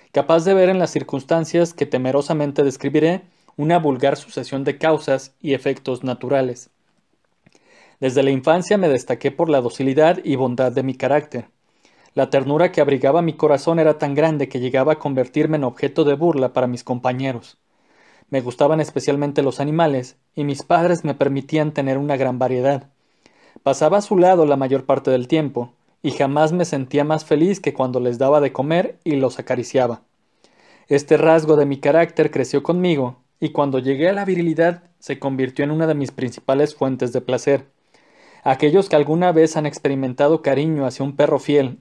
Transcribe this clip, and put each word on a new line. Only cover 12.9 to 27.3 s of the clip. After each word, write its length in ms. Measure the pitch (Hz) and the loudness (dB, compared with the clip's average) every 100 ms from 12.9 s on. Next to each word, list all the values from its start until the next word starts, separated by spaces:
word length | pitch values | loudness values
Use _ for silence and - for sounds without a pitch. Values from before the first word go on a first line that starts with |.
| 135 135 160 | 2 2 2
mi 120 | 165 | 0
corazón 440 | 156 151 139 165 165 | 0 0 2 0 2
era 200 | 156 147 | 2 2
tan 160 | 147 | -2
grande 340 | 139 160 151 135 | 0 0 0 -4
que 100 | 127 | -4
llegaba 360 | 123 131 143 | -2 0 0
a 40 | 156 | 0
convertirme 580 | 143 131 127 151 156 156 | -2 -4 -2 0 0 0
en 80 | |
objeto 400 | 127 - 139 165 | -2 -4 -4 0
de 100 | 147 | 0
burla 380 | 139 170 135 131 | 2 0 2 0
para 140 | 135 123 | 0 -2
mis 160 | 120 | -4
compañeros. 760 | - 123 127 127 135 120 - _ _ _ _ _ _ _ - | -6 -4 -4 -4 -6 -6 -12 _ _ _ _ _ _ _ -6
Me 100 | 135 | -6
gustaban 400 | 123 - 143 160 | -6 0 2 2
especialmente 600 | 147 131 147 143 143 143 | -2 -4 -2 -2 -2 0
los 180 | 135 - | -2 -2
animales, 560 | 143 160 160 135 127 _ _ | -4 0 0 0 -6 _ _
y 100 | - | -8
mis 200 | 143 139 | -6 -6
padres 400 | - 170 175 170 | 0 2 2 0
me 100 | 151 | -2
permitían 580 | 139 139 139 139 156 151 | -2 -2 -2 -4 -2 -2
tener 260 | 151 135 135 | -2 -2 -2
una 180 | 147 131 | -2 -2
gran 220 | 131 123 | -2 -2
variedad. 520 | 127 127 131 139 - _ _ _ _ _ _ - | -2 0 0 -2 -6 _ _ _ _ _ _ -6
Pasaba 360 | 139 135 156 202 | -2 2 2 2
a 40 | |
su 140 | 208 190 | 2 4
lado 300 | 180 180 151 | 6 6 4
la 100 | 139 | 2
mayor 280 | 131 135 | 0 -2
parte 260 | 131 131 135 | 0 0 2
del 160 | 127 123 | 0 0
tiempo, 460 | 156 143 120 120 _ _ _ | -2 -2 -6 -10 _ _ _
y 100 | 147 | -6
jamás 400 | - 135 147 156 | -2 0 2 2
me 120 | 180 | 2
sentía 400 | 170 139 127 143 | -2 -4 -2 -2
más 200 | 147 156 | 0 -2
feliz 360 | - | 0